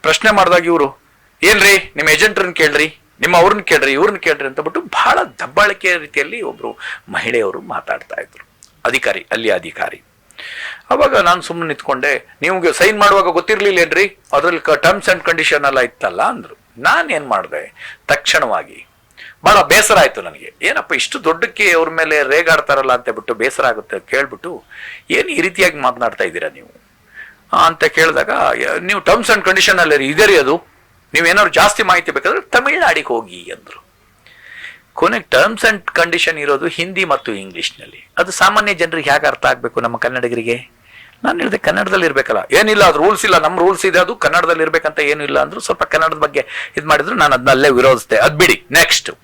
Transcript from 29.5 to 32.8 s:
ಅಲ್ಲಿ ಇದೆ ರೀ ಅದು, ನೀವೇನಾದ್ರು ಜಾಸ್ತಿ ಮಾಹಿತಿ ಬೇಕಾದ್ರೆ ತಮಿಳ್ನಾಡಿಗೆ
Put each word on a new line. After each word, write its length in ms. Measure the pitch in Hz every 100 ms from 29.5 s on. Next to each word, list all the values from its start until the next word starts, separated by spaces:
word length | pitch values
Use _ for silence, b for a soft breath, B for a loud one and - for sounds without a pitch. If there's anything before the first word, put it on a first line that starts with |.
| 190 190 185
ಅಲ್ಲಿ 260 | 160 147 135
ಇದೆ 180 | 151 214
ರೀ 120 | 180
ಅದು, 260 | 135 135 _ _ _ _ _
ನೀವೇನಾದ್ರು 380 | 151 170 196 190
ಜಾಸ್ತಿ 320 | 160 202 208
ಮಾಹಿತಿ 280 | 196 180 170
ಬೇಕಾದ್ರೆ 300 | 139 - 392
ತಮಿಳ್ನಾಡಿಗೆ 680 | - 247 269 294